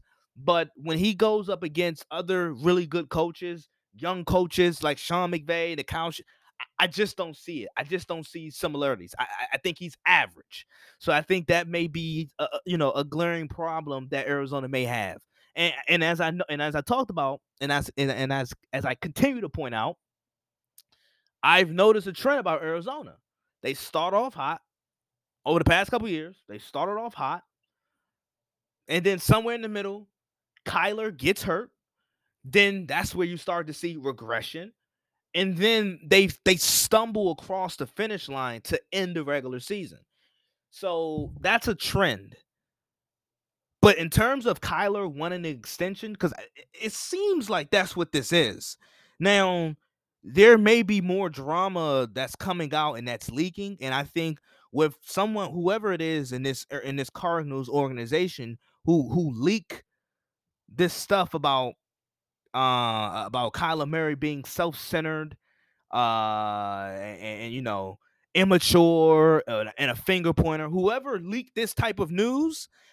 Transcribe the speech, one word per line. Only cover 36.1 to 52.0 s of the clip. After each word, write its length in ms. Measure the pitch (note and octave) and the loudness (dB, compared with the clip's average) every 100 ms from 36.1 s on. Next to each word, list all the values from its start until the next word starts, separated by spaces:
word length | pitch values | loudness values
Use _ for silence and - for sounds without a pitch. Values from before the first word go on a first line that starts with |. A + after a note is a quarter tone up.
| F#3+ F#3+ - - | 6 4 2 2
they 100 | F3+ | 4
stumble 760 | - - - - A3+ A3 F#3+ | 4 0 4 2 2 0 -2
across 440 | D#3 - F#3+ F#3 - | -2 -6 -4 -4 -6
the 100 | C3 | -8
finish 420 | - G#3+ G3+ - | -6 -6 -6 -8
line 340 | C3+ B2+ A2+ | -6 -6 -6
to 200 | - E3 - | -6 -6 -4
end 240 | F#3+ F#3 E3+ | -4 -4 -4
the 80 | |
regular 360 | C#3+ C#3+ B2+ B2+ | -2 -4 -4 -8
season. 400 | - G#3 C#3+ D#2+ _ _ _ _ _ _ _ | -8 -8 -8 -14 _ _ _ _ _ _ _
So 600 | - F#3+ E3 D#3+ D3+ D3 - | -10 -4 -2 -2 -4 -6 -4
that's 280 | F3+ A3+ - | 0 0 0
a 80 | F#3+ | -4
trend. 600 | - F#3+ F3+ G2+ G2 - _ _ _ _ _ _ _ _ _ _ _ _ _ _ | -2 2 2 0 -8 -20 _ _ _ _ _ _ _ _ _ _ _ _ _ _
But 160 | G#3 F3 | 6 8
in 100 | E3 | 2
terms 380 | - A3+ C4+ A#3 | 2 2 2 0
of 140 | F3 | -2
Kyler 500 | - D#3+ G3+ G3+ F#3+ | -2 -2 0 0 -4
wanting 340 | C#3+ E3 F3+ E3 | -4 -6 -4 -6
an 120 | C3 | -8
extension, 580 | - - F3+ G3 A3 G#3+ | -10 -6 -6 -6 -10 -4
'cause 180 | E3+ - | -4 -4
I, 100 | G#2+ - - | -14 -20 -20
it 180 | - A3 | -10 -8
seems 600 | - - F4+ G4+ F4+ G#3 | -8 -8 -2 0 0 0
like 180 | F#3 C#3+ | -4 2
that's 260 | G3+ F#3 F3 | 2 2 -2
what 160 | E3 | -2
this 220 | D3 A#2+ | -2 2
is. 440 | E3+ B2 - - - _ _ _ - | 4 4 0 -12 -14 _ _ _ -2
Now, 560 | F#3 G3+ F#3+ F3+ E3 D3+ _ _ _ _ | 4 4 4 2 -2 -6 _ _ _ _
there 340 | F#2 C#3 G#3+ A3+ | -2 8 10 12
may 240 | G#3 A#3 | 10 6
be 200 | G3+ G#3 | 6 2
more 280 | F3+ F#3+ F#3 | 2 0 -2
drama 800 | C#3 C3+ E3 F#3+ F3+ D#3 C3+ | -6 -4 0 0 0 0 0